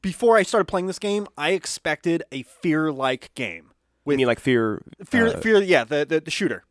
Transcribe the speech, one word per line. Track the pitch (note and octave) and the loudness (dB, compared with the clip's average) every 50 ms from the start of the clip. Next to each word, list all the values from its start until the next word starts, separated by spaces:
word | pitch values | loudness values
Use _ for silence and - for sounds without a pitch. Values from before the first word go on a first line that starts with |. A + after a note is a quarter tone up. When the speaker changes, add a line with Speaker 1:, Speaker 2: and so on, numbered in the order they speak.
Speaker 1:
Before | - F#3+ F3 - - A#3 A3+ | -6 -6 -6 0 4 4 6
I | A3 F#3+ | 4 4
started | - - A3+ F#3 | 2 2 0 0
playing | - - F#3+ F3+ | 0 -2 -4 -4
this | F#3+ F3+ - | -4 -6 -6
game, | - G#3 G3+ G#3 G#3 - _ | -4 -4 -4 -4 -6 -8 _
I | - D3 D3+ | -6 -2 -2
expected | F#3+ F3+ - - - - _ E3 D#3 - _ F3+ E3+ E3 D3+ _ | -2 -2 -4 -6 -10 -8 _ -4 -6 -4 _ -2 -2 -2 -4 _
a | - C#3 B2 | -12 -12 -12
Fear-like | - - - - F3+ D#3 D#3 D#3 D#3+ D3 C3 C3 C3 C3 B2+ - - _ | -12 -18 -6 -2 0 0 0 0 -2 -2 -2 -2 -2 -2 -4 -6 -16 _
game. | - C3 G#2 E2+ E2 - _ _ _ _ _ _ _ _ | -8 -8 -8 -8 -12 -18 _ _ _ _ _ _ _ _
Speaker 2:
You | D3 C#3+ | 0 2
mean | C3+ C3 A#2+ | 2 4 2
like | A#2 - | 2 0
Fear, | - - B2+ A#2+ A2+ A2 G#2+ - - - - _ G3 | 0 0 2 2 2 0 -2 -6 -8 -14 -20 _ -16
Speaker 1:
Fear, | - - B3 A#3 A3+ | -2 2 2 2 2
Speaker 2:
uh, | A3+ - | 2 -2
Speaker 1:
Fear, | - A3 A3 G3+ G3+ | 0 4 4 4 4
yeah, | F#3 F3+ C#3+ A#2 | 4 2 2 2
the, | A2+ D3 D3 D3 | 2 -2 -2 -2
the, | C3+ D#3+ D#3+ | 0 -2 -2
the | D#3 - | -2 -2
shooter. | - - G#3 D#3+ A2+ F2 _ _ | -6 -2 -2 -2 -4 -4 _ _